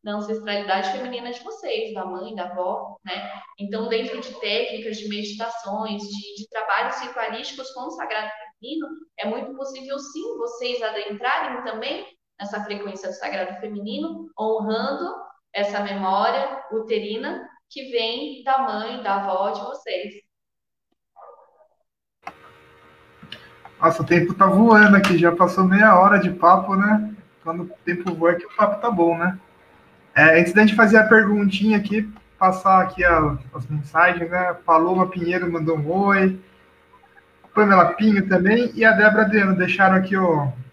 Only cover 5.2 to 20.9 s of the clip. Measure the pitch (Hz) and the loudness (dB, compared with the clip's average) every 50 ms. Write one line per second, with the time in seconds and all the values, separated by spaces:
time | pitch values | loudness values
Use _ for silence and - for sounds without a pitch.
5.2 | 214 208 208 214 226 226 226 - - 226 214 220 220 214 208 202 208 202 202 202 | -10 -10 -10 -10 -10 -10 -10 -12 -10 -10 -8 -8 -8 -8 -8 -10 -10 -12 -14 -14
6.2 | - - - - 214 _ - 226 214 208 196 214 233 - - - 262 247 - 240 | -14 -16 -18 -18 -20 _ -10 -10 -6 -4 -4 -4 -4 -6 -8 -10 -12 -12 -10 -10
7.2 | 226 214 214 226 277 - - - 254 - - 254 247 320 320 - - - 214 214 | -8 -8 -8 -10 -12 -14 -14 -16 -16 -16 -14 -14 -14 -14 -12 -12 -10 -8 -8 -8
8.2 | 214 - - - - - _ _ 208 247 302 320 302 - - - - _ _ - | -8 -10 -14 -16 -20 -20 _ _ -16 -12 -10 -10 -10 -12 -14 -20 -20 _ _ -10
9.2 | 202 214 226 262 269 269 - 262 277 269 269 262 262 269 277 285 - - - 311 | -8 -8 -8 -8 -10 -12 -12 -12 -14 -14 -14 -16 -12 -12 -12 -12 -12 -14 -14 -12
10.2 | 381 466 440 - 233 240 - - 254 240 247 240 226 220 220 208 202 202 208 202 | -12 -10 -10 -10 -10 -10 -10 -10 -8 -8 -6 -6 -6 -6 -8 -8 -10 -10 -12 -8
11.2 | 240 247 285 330 - 254 247 240 247 226 220 220 240 269 311 370 403 - _ _ | -4 -4 -4 -4 -4 -6 -10 -10 -10 -10 -10 -10 -8 -10 -10 -10 -12 -18 _ _
12.2 | _ _ _ _ 202 202 214 208 208 202 202 202 202 196 185 - - 185 196 - | _ _ _ _ -14 -10 -10 -10 -10 -10 -10 -10 -10 -12 -12 -12 -12 -14 -12 -10
13.2 | 208 202 196 190 185 - - - 220 214 208 208 202 214 247 294 311 330 330 - | -10 -8 -8 -8 -8 -8 -10 -12 -12 -12 -12 -10 -10 -10 -8 -8 -8 -10 -10 -12
14.2 | - - _ - 220 220 220 220 208 208 220 226 254 269 277 - 349 359 440 - | -16 -18 _ -8 -4 -4 -2 -4 -2 -4 -4 -4 -4 -6 -6 -6 -8 -10 -10 -12
15.2 | - - - _ _ _ _ 196 202 202 202 208 202 202 196 196 196 185 190 196 | -16 -20 -20 _ _ _ _ -6 -4 -4 -4 -6 -6 -6 -6 -6 -4 -2 0 0
16.2 | 220 240 - - - - - - - - 214 220 220 226 233 208 202 208 214 233 | 0 0 -2 -2 -4 -6 -8 -12 -12 -8 -8 -8 -6 -4 -6 -6 -4 -6 -8 -8
17.2 | 262 294 - - - - _ _ _ _ - 277 262 262 240 233 226 220 233 254 | -8 -8 -10 -10 -14 -18 _ _ _ _ -18 -18 -16 -8 -6 -4 -4 -4 -6 -8
18.2 | 294 294 262 - - 262 277 262 262 226 214 208 220 233 247 - 220 202 196 196 | -10 -12 -14 -10 -4 -2 -2 0 0 -2 -4 -6 -8 -8 -10 -8 -6 -4 -4 -4
19.2 | 196 196 185 185 196 202 - - - - - - _ 226 190 185 208 208 - - | -2 -4 -2 -2 -2 -4 -4 -6 -10 -12 -12 -12 _ -8 -8 -8 -8 -10 -14 -18
20.2 | _ _ _ _ _ _ _ _ _ _ _ _ _ _ | _ _ _ _ _ _ _ _ _ _ _ _ _ _